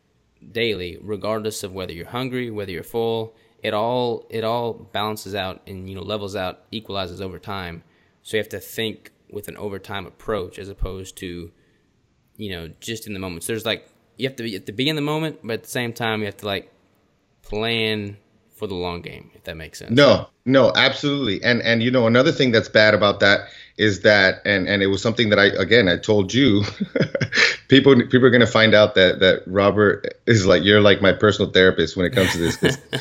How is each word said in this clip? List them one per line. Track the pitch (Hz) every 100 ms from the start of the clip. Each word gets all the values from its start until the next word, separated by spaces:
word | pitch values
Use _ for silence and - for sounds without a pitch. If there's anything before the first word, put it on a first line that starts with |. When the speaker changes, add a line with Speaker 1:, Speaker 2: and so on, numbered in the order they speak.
| _ _ _ _ -
Speaker 1:
daily, | 113 117 92 90 80
regardless | 101 101 98 110 107 -
of | 101
whether | 95 92
you're | 85 82
hungry, | 120 127 127 120
whether | 104 95
you're | 87
full." | - 117 113 113 113 _ _ _
It | 113
all, | 107 117 123 120 113 -
it | 113
all | 110 120 117
balances | - 95 101 107 107 95
out | 101 92 - -
and, | 95 95
you |
know, | 95
levels | 98 107 101 101
out, | 92 - _
equalizes | 113 - 98 90 92
over | 95 87
time. | - 98 87 85 - _ _ _
So | - 110
you |
have | -
to | 98
think | - - 110 - - _ _
with | 104 -
an | -
overtime | 101 98 - 98 87
approach | - - 104 90 -
as | 98
opposed | 95 92 95 92 -
to, | 92 87 85 _ _ _ _ _ _ _ _ -
you | 104
know, | 87 82 -
just | - 110 104
in |
the | 95
moment. | 92 82
So | -
there's, | 113 110
like, | 95 - _ _ -
you | 127
have | 131
to |
be, | 113
you | 95
have | -
to |
be | 104 139
in | 156
the |
moment, | 147 156 160 143
but | 110
at | 110
the | -
same | 131 117
time, | 113 113 107
you | 104
have | -
to, | 104
like, | 95 - _ _ _ _ _ _ _
plan | - 104 113 117 110 107 101 104 _ _ _ _
for | 104
the |
long | 90 87 87
game, | 85 - -
if | _
that | - 80
makes | 78 -
sense. | -
Speaker 2:
No, | 120 139 92 - _
no, | 123 131 110
absolutely. | - 131 - 147 143 120 92
And, | 113 117
and, | 107 117
you | 120
know, | 127 113
another | 123 151
thing | 156 131
that's | 113 -
bad | 110 107
about | 104 104 98
that | 101 101 - - - -
is | 107 92
that, | 110 104 95 -
and, | - 98 85
and | 101
it | 98
was | 98
something | 117 110 110
that | 101
I, | 101
again, | - 90 117 95
I | 87
told | - 107 92
you, | 117 139 101 101 - 202 - -
<laughs> | - - - - - -
people, | 131 139
people | 123 - 127
are | 127
gonna | 120 113
find | 113 110
out | 104 104 95
that, | 90 -
that | 92 - -
Robert | 98 98 101 101 - - - -
is | 113
like, | 92 87
you're | 95 107
like | 104 95
my | 98
personal | 85 107 98 95
therapist | 92 92 90 80 95
when |
it | 87
comes | 95 92
to | 85
this. | 82 -
'Cause, | 131 135 - 131